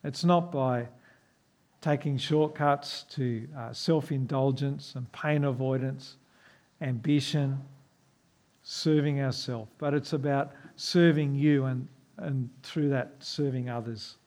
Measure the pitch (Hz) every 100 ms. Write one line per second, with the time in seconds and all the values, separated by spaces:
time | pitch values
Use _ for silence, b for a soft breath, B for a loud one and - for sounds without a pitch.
0 | 147 135 170 175 170 143 131 123 120 -
1 | b b b b _ _ _ _ 160 143
2 | 151 135 - 151 151 151 147 143 - -
3 | - - 123 113 123 147 117 117 - 160
4 | 160 139 131 139 135 135 139 143 - 131
5 | 120 - 151 151 143 127 131 131 131 131
6 | - - b b b b b _ 143 120
7 | 127 147 135 151 139 135 - - _ _
8 | _ _ _ _ _ _ - - 165 151
9 | 147 139 139 131 - 120 110 _ 147 143
10 | 143 151 139 139 143 B B - - 180
11 | 170 151 143 139 147 143 131 127 135 -
12 | _ - 202 135 123 - - 165 147 139
13 | 123 - - - 143 127 123 120 113 110
14 | - -